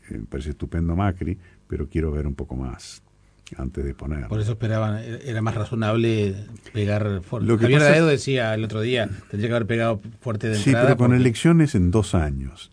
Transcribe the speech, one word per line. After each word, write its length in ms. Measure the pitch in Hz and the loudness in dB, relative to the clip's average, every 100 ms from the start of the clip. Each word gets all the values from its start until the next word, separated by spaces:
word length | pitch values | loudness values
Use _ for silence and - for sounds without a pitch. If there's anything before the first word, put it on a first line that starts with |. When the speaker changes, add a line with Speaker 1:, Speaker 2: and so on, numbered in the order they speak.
| _ | _
Speaker 1:
eh, 100 | 53 | -14
me 60 | 53 | -10
parece 260 | 69 73 | -8 -8
estupendo 440 | 71 - 85 82 82 | -8 -6 -4 -2 0
Macri, 420 | 101 90 80 98 - _ _ | -2 -2 -6 -8 -12 _ _
pero 220 | - 82 | -8 -6
quiero 220 | 80 78 | -4 -2
ver 140 | 76 73 | -2 -4
un 80 | 69 | -6
poco 200 | 67 64 | -8 -8
más 480 | 65 67 - - _ _ _ _ - - | -10 -12 -18 -20 _ _ _ _ -18 -10
antes 260 | 69 - | -8 -6
de 100 | 69 | -8
poner". 340 | 69 71 76 67 | -8 -8 -8 -6
Speaker 2:
Por 120 | 107 | -4
eso 140 | 107 | -4
esperaban, 460 | 110 113 110 107 104 | -4 -4 -2 -2 -4
era, 140 | 117 117 | -8 -12
era 240 | 139 113 | -8 -4
más 140 | 110 110 | -4 -4
razonable 800 | 104 117 107 113 117 110 104 98 104 110 - | -4 -2 0 0 0 0 -2 -4 -10 -18 -10
pegar 500 | 107 101 104 104 98 | -4 -2 0 -2 -4
fuerte. 220 | 87 117 104 | -6 -4 0
Speaker 1:
Lo 120 | 113 | 2
que 60 | |
Speaker 2:
Javier 160 | 117 143 | 4 6
Speaker 1:
pasa 120 | 147 | 6
Speaker 2:
Daedo 180 | 151 165 | 6 4
Speaker 1:
es 120 | 135 | 2
Speaker 2:
decía 320 | - 131 113 | 0 -2 0
el 100 | 110 | -2
otro 160 | 110 110 | -4 -4
día, 300 | 110 127 101 98 - | -2 -2 -2 -6 -10
"Tendría 200 | 101 113 | -4 -2
que 60 | 120 | -2
haber 120 | 107 | 0
pegado 340 | 117 113 107 110 113 | 0 0 -2 -8 -12
fuerte 260 | - 110 113 | -8 -4 -2
de 80 | 107 | 0
Speaker 1:
Sí, 140 | 120 | 4
Speaker 2:
entrada", 160 | 123 131 | 4 4
Speaker 1:
pero 100 | 123 | 6
con 100 | 123 | 6
Speaker 2:
porque 140 | 123 | 6
Speaker 1:
elecciones 540 | 127 110 160 170 151 107 | 4 4 4 6 6 4
en 160 | 90 | 4
dos 240 | - - 95 | 4 2 0
años, 560 | 76 67 67 - - | 0 -4 -8 -12 -20